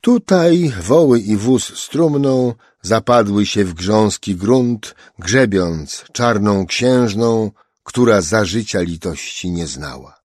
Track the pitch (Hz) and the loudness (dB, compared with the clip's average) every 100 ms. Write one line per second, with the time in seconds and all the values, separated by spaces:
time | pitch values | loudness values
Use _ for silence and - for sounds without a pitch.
0 | - 240 - 185 170 170 165 101 85 151 | 2 0 2 2 4 4 2 -4 2 4
1 | 151 120 104 107 110 127 - - - 143 | 6 4 2 -2 2 0 0 -14 -8 -2
2 | 165 143 139 131 123 117 _ _ 87 110 | 0 2 0 0 -2 -4 _ _ -2 -2
3 | 107 120 104 101 101 107 95 82 90 110 | 2 2 2 0 0 0 -2 -4 0 2
4 | 110 - - 92 98 127 123 117 - - | 2 -2 -8 -6 0 2 0 -4 -8 -20
5 | - - 90 123 123 95 87 82 73 - | -20 -14 -2 2 2 2 0 -4 -10 -16
6 | - - 120 107 104 101 90 - 123 127 | -14 -2 0 2 2 0 -2 -2 2 2
7 | 120 101 117 113 107 _ _ _ - - | 2 0 0 0 -2 _ _ _ -8 0
8 | 120 104 78 110 98 104 110 101 87 82 | 4 4 2 -2 0 -4 -4 -4 -4 -6
9 | 92 80 - - 90 87 80 64 71 62 | -8 -8 -12 -10 -6 -6 -6 -10 -14 -16
10 | 65 _ | -20 _